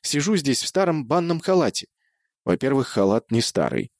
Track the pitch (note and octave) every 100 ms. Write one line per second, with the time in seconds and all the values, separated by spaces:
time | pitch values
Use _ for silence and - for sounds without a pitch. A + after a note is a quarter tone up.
0 | - D3 D#3+ G3+ C#3 B2 - F3+ F#3 D#3+
1 | A#2+ E3+ E3+ E3 - F#3 B2+ - - _
2 | _ _ _ _ - F2 C3 C3+ B2 -
3 | G2 A2 - A2+ - - C#2+ - - _